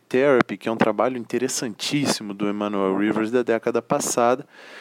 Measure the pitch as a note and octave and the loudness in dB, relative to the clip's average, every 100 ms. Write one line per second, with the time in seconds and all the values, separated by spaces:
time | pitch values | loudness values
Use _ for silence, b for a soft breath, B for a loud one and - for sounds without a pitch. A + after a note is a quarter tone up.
0 | - B2+ C#3+ B2+ - G2+ - A2+ A2 G#2 | -2 2 4 4 2 -2 -4 0 0 2
1 | A#2 B2+ A2+ A#2+ B2+ - B2+ F#2+ - D3 | 0 0 -6 -4 -2 -4 -6 -6 -4 -2
2 | C3+ - G#2 G2 G#2 G#2 G#2 G2+ F#2+ G2 | 0 -2 -6 -4 -4 -2 -2 0 0 2
3 | G#2 A2 A2 B2 A#2 A2+ B2 A#2 - C#3+ | 0 0 0 0 0 0 0 -2 -2 -2
4 | - - A#2+ C3 - B B B | -2 2 2 2 -4 B B B